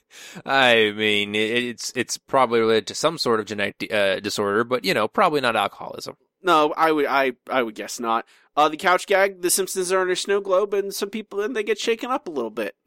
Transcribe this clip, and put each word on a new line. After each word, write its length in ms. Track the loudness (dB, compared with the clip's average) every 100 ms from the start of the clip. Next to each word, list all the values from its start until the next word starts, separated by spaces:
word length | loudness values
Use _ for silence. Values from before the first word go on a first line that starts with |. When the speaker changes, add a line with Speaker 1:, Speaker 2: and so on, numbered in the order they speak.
| _ -20 -20 -14
Speaker 1:
I 480 | -2 4 6 6 4
mean, 400 | 2 0 2 0
it, 300 | 0 0 0
it's, 280 | -2 -8 -8
it's 240 | -6 -6 -8
probably 420 | _ 0 2 2
related 260 | 4 2 0
to 60 |
some 240 | -2 -2 -2
sort 220 | -2 -2
of 60 | -2
genetic, 460 | -4 -4 -6 -4
uh, 280 | 0 2 0
disorder, 440 | -4 -2 0 0
but, 200 | 0 -2
you 80 | 0
know, 140 | 0 0
probably 320 | 2 2 2
not 160 | 0 0
alcoholism. 600 | -2 -4 -14 -14 -14 -16 _ _
Speaker 2:
No, 300 | 2 4 4 2
I 160 | 2
would, 140 | 2 2
I, 260 | 2 2 -2 -4
I 140 | -2
would 120 | -2
guess 260 | -6 -12 -6
not. 260 | -2 -2 -2 _ _ 0
Uh, 120 | 0
the 80 | 2
couch 300 | 0 0 2
gag, 360 | 2 2 0
the 80 | -2
Simpsons 420 | -2 -2 -4 -2
are 100 | 0
in 80 | 0
a 60 | -2
snow 240 | 0 -2
globe, 340 | 2 0 0
and 180 | -2 -4
some 160 | -6 -8
people, 300 | -8 -10 -6
and 140 | -4
they 80 | -4
get 160 | -4 -2
shaken 320 | -2 -4 -4
up 160 | -6 -6
a 20 |
little 200 | -6 -6
bit. 240 | -6 -8 -8